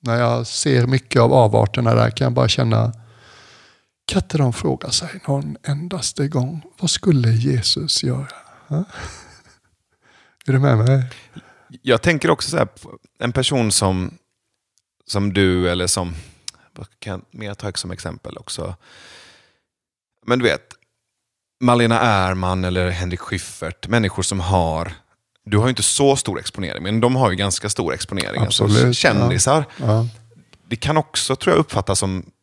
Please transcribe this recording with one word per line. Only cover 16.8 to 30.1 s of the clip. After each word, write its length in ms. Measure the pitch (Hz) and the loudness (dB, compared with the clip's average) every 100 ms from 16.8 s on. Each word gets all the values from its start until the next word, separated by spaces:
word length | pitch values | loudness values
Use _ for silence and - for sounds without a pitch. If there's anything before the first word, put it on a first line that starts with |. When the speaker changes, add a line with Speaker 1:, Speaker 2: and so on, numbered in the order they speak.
| - _ | -20 _
Speaker 2:
kan 120 | - | -12
jag 280 | 95 - - | -12 -14 -14
mer 140 | 104 | -12
ta 180 | 101 104 95 | -10 -10 -8
som 160 | 90 | -10
exempel 460 | - - - - - | -10 -10 -12 -14 -18
också? 380 | - - 82 92 _ - - - - _ _ _ _ _ _ _ _ _ - | -14 -10 -10 -12 _ -20 -20 -20 -20 _ _ _ _ _ _ _ _ _ -2
Men 140 | 123 | 0
du 60 | 120 | 2
vet, 160 | 73 _ - _ _ _ _ _ _ _ _ | 0 _ -20 _ _ _ _ _ _ _ _
Malena 380 | 123 120 117 113 | 2 4 4 4
Ärman 680 | 120 101 92 92 92 92 90 | 4 2 2 0 -2 0 0
eller 240 | 90 90 | 0 -2
Henrik 300 | 87 90 90 | -2 -6 -8
Schyffert, 680 | - 92 - - 80 - - | -6 -8 -8 -10 -12 -10 -2
människor 360 | 113 104 92 | 0 0 -4
som 160 | 92 98 | -4 -4
har, 540 | 87 95 82 80 87 82 _ _ _ _ - | 0 0 0 -2 -6 -12 _ _ _ _ -4
du 120 | 104 | 0
har 80 | 120 | 0
ju 40 | |
inte 140 | 123 | 0
så 320 | - - 139 139 | -2 2 2 2
stor 240 | - 95 | -2 -6
exponering, 440 | - - 90 - | -8 -8 -8 -6
men 160 | 90 110 | -4 0
de 160 | 120 131 | 2 2
har 140 | 120 | 2
ju 40 | 92 | 2
ganska 320 | 101 92 104 | -2 -2 -4
stor 240 | - 82 | -4 -4
exponering. 480 | - - 98 50 50 | -4 -6 -6 -6 -2
Alltså, 220 | 101 - | -2 0
Speaker 1:
Absolut, 340 | 107 107 123 120 | 2 4 4 2
Speaker 2:
kändisar. 680 | 156 110 120 - - 156 143 - | 2 2 2 2 2 2 0 -6
Speaker 1:
ja. 80 | 123 | 0
Ja. 200 | 110 117 | 0 0